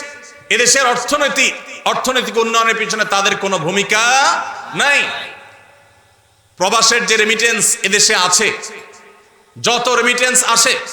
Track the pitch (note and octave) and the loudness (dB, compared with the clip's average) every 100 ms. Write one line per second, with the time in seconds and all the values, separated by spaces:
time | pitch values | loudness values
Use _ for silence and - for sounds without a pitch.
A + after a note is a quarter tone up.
0 | - - - - - G#3+ A#3 C#4 B3+ B3 | -12 -16 -20 -14 -4 0 2 2 2 0
1 | - D4 C#4 C4+ B3 - - - F#3+ A3+ | -2 -2 0 0 0 -2 -12 -6 -4 -2
2 | A#3+ B3+ G3 A3 A3+ A3+ A3+ A3 G#3+ A3 | -2 -2 -2 -2 0 2 2 0 -2 -2
3 | G#3 G3 G3+ G3+ G3 F#3 D#3 F#3+ G3 G#3+ | -2 0 0 0 -2 -2 -2 -2 0 2
4 | A#3 C4 D4+ E4 - - - E3 C4 C#4 | 2 4 2 0 -4 -10 -8 -2 2 2
5 | A3 - - - - - - - _ _ | 0 -6 -10 -16 -20 -20 -20 -20 _ _
6 | _ _ _ _ _ - F#3 A3+ A3+ A#3 | _ _ _ _ _ -2 0 2 2 2
7 | F#3+ A3 G#3+ A3 A#3 A3 - - F#3+ G3+ | 2 2 2 2 0 2 0 0 0 2
8 | - G#3+ F3+ G#3 G#3 - - - - - | 2 2 2 2 0 -2 -8 -16 -20 -20
9 | - - _ _ _ - A#2+ A#3+ B3 A#3+ | -20 -20 _ _ _ -6 -2 0 0 0
10 | A#3 B3 B3+ B3 G#3+ B3 C4 - - | 2 0 0 0 2 2 2 -2 -6